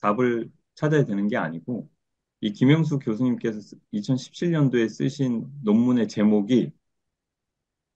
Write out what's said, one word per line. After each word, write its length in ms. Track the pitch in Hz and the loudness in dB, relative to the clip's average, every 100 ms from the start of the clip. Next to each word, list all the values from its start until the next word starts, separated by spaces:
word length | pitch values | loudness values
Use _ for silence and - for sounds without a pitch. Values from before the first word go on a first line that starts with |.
답을 500 | 104 107 123 117 - - _ | -2 2 0 0 -6 -16 _
찾아야 300 | _ 151 151 127 | _ 2 2 2
되는 220 | 101 104 | 0 -2
게 80 | 120 | -2
아니고, 540 | 80 85 - 117 - _ _ _ _ _ | -4 -8 -8 -8 -10 _ _ _ _ _
이 120 | 107 | -6
김영수 460 | 104 127 156 156 139 | 2 4 4 2 -2
교수님께서 600 | 123 107 127 113 117 107 | -4 -2 -2 -2 -4 -6
쓰-, 160 | 98 - _ | -12 -20 _
이천십칠 600 | 104 104 127 - - 175 | -6 -4 -4 -6 -6 -2
년도에 360 | 165 135 120 110 | 2 2 2 0
쓰신 580 | - 139 139 131 117 - - | -2 -4 -2 -4 -4 -8 -4
논문의 440 | 107 110 123 123 107 | 2 2 4 2 0
제목이 640 | - 104 107 101 123 90 - _ _ _ _ _ _ _ _ _ _ _ | 0 2 2 2 2 0 -6 _ _ _ _ _ _ _ _ _ _ _